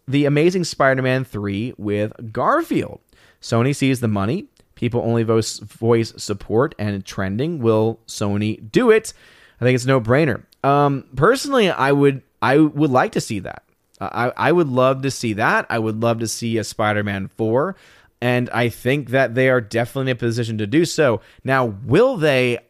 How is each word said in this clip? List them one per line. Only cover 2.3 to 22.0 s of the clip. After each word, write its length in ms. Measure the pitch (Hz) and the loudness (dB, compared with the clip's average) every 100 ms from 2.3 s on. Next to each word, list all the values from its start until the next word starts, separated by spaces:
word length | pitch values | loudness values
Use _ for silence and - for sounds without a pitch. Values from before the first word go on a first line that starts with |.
Garfield? 720 | 110 156 285 330 165 - - _ _ _ _ | -4 0 0 0 -4 -4 -10 _ _ _ _
Sony 340 | - 117 127 143 | -2 0 2 2
sees 240 | 135 131 | 0 0
the 80 | 120 | 0
money. 380 | 104 98 170 302 _ _ - | 0 -2 -4 -6 _ _ -6
People 260 | 120 120 | -4 -2
only 220 | 98 117 | 0 0
voice, 360 | 113 113 113 - | 2 0 0 -6
voice 540 | 107 - 113 117 113 - | -14 -4 2 2 2 -6
support 580 | - 101 - 107 151 - | -8 -8 -2 0 0 -2
and 240 | 104 101 | -6 -6
trending. 560 | - - 95 101 156 170 | -8 -8 -6 -4 -4 -2
Will 400 | 113 110 110 113 - | 2 2 2 -2 -12
Sony 640 | - 104 101 107 110 110 | -6 -2 -2 -2 -4 -2
do 200 | - 247 | 2 4
it?" 200 | 220 - - - _ _ - | 4 2 -18 -20 _ _ -4
I 60 | 123 | 0
think 100 | 127 | 0
it's 80 | |
a 60 | 123 | 2
no-brainer. 540 | 135 110 131 160 104 - _ | 0 2 2 2 -2 -8 _
Um, 400 | 135 143 143 139 - 127 | 0 2 2 0 -6 0
personally, 520 | 170 269 285 269 196 | 2 2 0 0 2
I 220 | - 135 | 2 0
would, 300 | 143 143 135 _ - | 4 4 2 _ -6
I 140 | 113 143 | 2 4
would 340 | 151 147 151 | 4 2 2
like 220 | 127 196 | 2 0
to 80 | 185 | -2
see 200 | - 101 | -6 -8
that. 260 | - - _ _ _ - | -8 -14 _ _ _ -12
I, 320 | 98 104 120 - | -10 -4 -4 0
I 160 | 117 | 2
would 160 | 175 156 | 2 2
love 320 | 127 127 135 | 2 2 2
to 100 | 135 | -4
see 220 | - 120 | -4 -4
that. 320 | 104 127 214 - | -2 0 0 -2
I 100 | 117 | -4
would 220 | 110 110 | -2 -2
love 180 | 117 113 | -2 -2
to 100 | 113 | -4
see 280 | - 117 113 | -6 -4 -4
a 60 | |
Spider-Man 640 | 104 - 107 104 104 98 98 | -4 -4 -2 0 -2 -4 -8
four. 480 | - 110 117 170 190 - - _ - | -4 0 0 0 -6 -18 -20 _ -6
And 280 | 120 123 - | 0 0 0
I 180 | 113 120 | -2 -2
think 400 | - 123 143 117 | -2 -2 -2 0
that 260 | 131 127 117 | 0 0 2
they 140 | 131 | 2
are 100 | 127 | 2
definitely 520 | 107 113 120 135 131 | 0 -4 -4 -4 -4
in 40 | 123 | -2
a 40 | |
position 380 | 120 113 113 110 | -2 -2 -4 -4
to 80 | 104 | 0
do 180 | 139 165 | 0 0
so. 340 | - 143 107 - _ | 2 2 0 -4 _
Now, 220 | 131 135 123 101 | -2 0 0 -4
will 320 | 113 147 | 0 2